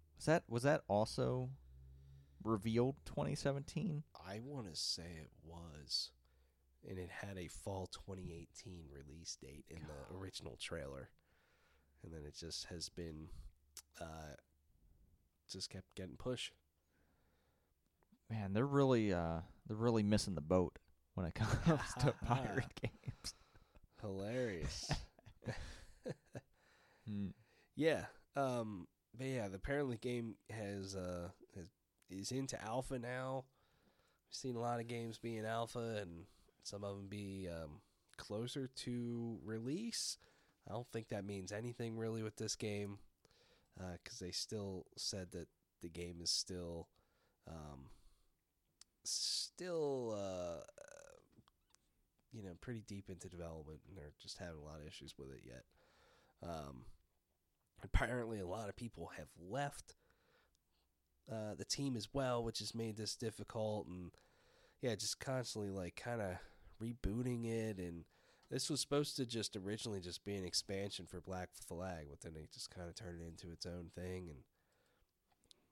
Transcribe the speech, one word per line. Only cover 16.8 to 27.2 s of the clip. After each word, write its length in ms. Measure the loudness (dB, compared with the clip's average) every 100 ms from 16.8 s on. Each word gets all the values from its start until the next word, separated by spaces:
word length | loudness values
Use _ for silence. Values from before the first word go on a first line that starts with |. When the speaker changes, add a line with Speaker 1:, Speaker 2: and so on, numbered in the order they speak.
| _ _ _ _ _ _ _ _ _ _ _ _ _ -18 -4
Speaker 1:
Man, 240 | 0 4
they're 120 | 6 8
really, 460 | 10 10 10 8
uh, 260 | 6 6 2 -2 -10 -6
they're 80 | 2
really 280 | 6 8
missing 320 | 10 8 6 0
the 60 |
boat 360 | 6 8 8 2 -20 -20 _ 0
when 100 | 2
it 80 | 4
<laughs> 0 |
comes 460 | 4 6 8 8 6 4
to 140 | 4 4
Speaker 2:
<laughs> 60 | 4
Speaker 1:
pirate 480 | 4 4 2 0 -2
games. 520 | -4 -4 -8 -6 -8 -10 -16 -20 -20 -20 -20 -8
Speaker 2:
Hilarious. 880 | -4 -2 0 2 2 2 0 -2 0 0 -2 -16 -20 -10 -4
<laughs> 80 | -4 -4 -8 -14 -10 -8 -8 -8 -12 -12 -20 -20 -20 -20 -14 -4
Speaker 1:
Hmm. 220 | -2